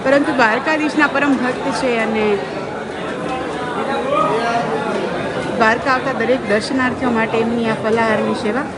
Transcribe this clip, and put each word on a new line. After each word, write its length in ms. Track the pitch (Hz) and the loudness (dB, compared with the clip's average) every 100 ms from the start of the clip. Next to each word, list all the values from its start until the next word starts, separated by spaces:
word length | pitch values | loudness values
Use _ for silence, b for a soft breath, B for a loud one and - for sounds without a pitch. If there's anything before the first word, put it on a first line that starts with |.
પરંતુ 280 | 262 285 302 | 4 4 4
દ્વારકાધીશના 720 | 262 226 226 311 311 302 302 294 | 2 2 2 0 0 0 4 4
પરમ 260 | 277 285 | 4 2
ભક્ત 320 | 254 247 247 277 | 2 0 -2 -2
છે 180 | - 262 233 | 0 0 0
અને 280 | 220 220 214 202 196 - - - - - - - - - - - - - - - - 605 - 427 466 233 - 440 440 339 - - - - - - | 0 2 2 0 -2 -6 -6 -8 -8 -8 -8 -6 -6 -4 -6 -6 -6 -4 -4 -2 0 2 2 2 0 0 -2 -2 -2 -2 -4 -4 -4 -4 -2 2
દ્વારકા 360 | 220 233 269 | 2 2 0
આવતા 200 | 254 262 | 0 -2
દરેક 300 | 226 226 254 208 | -2 0 0 2
દર્શનાર્થીઓ 600 | 208 - 269 254 240 254 | -2 0 0 0 0 0
માટે 260 | 226 220 226 | 0 0 0
એમની 320 | 226 233 226 | 0 0 0
આ 40 | |
ફલાહારની 600 | 220 220 226 226 214 220 | 0 0 2 2 2 0
સેવા 320 | 220 214 233 302 | 0 -2 -2 -4